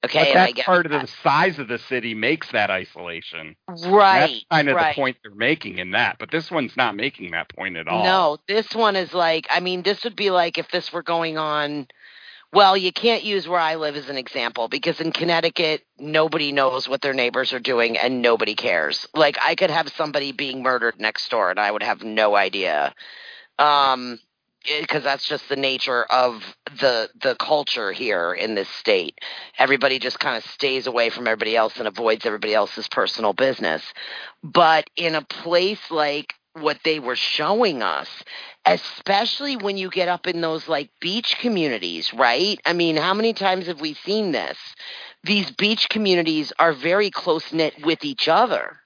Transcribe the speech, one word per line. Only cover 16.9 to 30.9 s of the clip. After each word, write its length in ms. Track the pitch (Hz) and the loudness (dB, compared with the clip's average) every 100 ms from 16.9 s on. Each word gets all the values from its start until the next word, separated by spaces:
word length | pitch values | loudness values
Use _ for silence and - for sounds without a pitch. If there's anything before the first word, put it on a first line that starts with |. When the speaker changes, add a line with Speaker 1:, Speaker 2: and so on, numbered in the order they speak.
| 135 | -2
Speaker 1:
their 140 | 143 | -2
neighbors 380 | 135 123 120 127 | 0 0 0 -2
are 60 | 131 | -2
doing 380 | 120 123 117 113 | 0 2 2 2
and 240 | 127 127 | 0 2
nobody 320 | 120 113 107 | 2 2 0
cares. 540 | 107 127 87 76 - - | -2 0 0 0 -2 -6
Like, 260 | 156 151 - | 2 2 4
I 140 | 127 165 | 0 2
could 140 | 185 | 2
have 180 | 156 151 | 0 -2
somebody 360 | - 156 147 139 | -4 -4 -2 -4
being 320 | 127 143 131 | -6 -6 -4
murdered 380 | 127 127 117 - | 0 0 0 -2
next 280 | 110 - - | -4 -4 -4
door 200 | 120 95 | 0 0
and 80 | 92 | 2
I 120 | 104 | 0
would 100 | 104 | 0
have 220 | 107 104 | -2 -4
no 320 | 110 110 107 101 | -4 2 4 4
idea. 580 | 95 98 92 76 71 - - - - - - - | 2 0 -2 0 -2 -4 -20 -20 -20 -20 -20 2
Um, 600 | 147 143 135 131 123 117 _ _ _ _ - | 4 6 4 2 -4 -12 _ _ _ _ -6
eh, 160 | 151 143 | -6 -2
'cause 160 | 151 | -4
that's 240 | 143 139 - | -2 -4 -4
just 220 | 147 - | -8 -6
the 80 | 139 | -2
nature 480 | 135 131 139 123 | -2 -2 -2 -2
of 380 | 113 127 127 113 104 - - 139 | 2 2 2 -2 -14 -16 -18 -2
the, 300 | 135 120 110 _ | 0 0 -4 _
the 120 | 139 120 | -4 -2
culture 560 | - 151 139 - 104 | 0 0 0 -4 -4
here 400 | 92 123 98 85 | -4 -2 0 0
in 200 | 90 110 | -2 -2
this 140 | 107 95 | -2 -4
state. 500 | - - 101 80 - - - - - | -6 2 2 2 -8 -14 -14 -16 0
Everybody 400 | 131 135 131 131 | 2 4 2 0
just 200 | 123 - | -4 -4
kinda 240 | 151 120 | -4 -4
stays 440 | - - 139 131 | -8 -4 -2 -2
away 220 | 127 | -2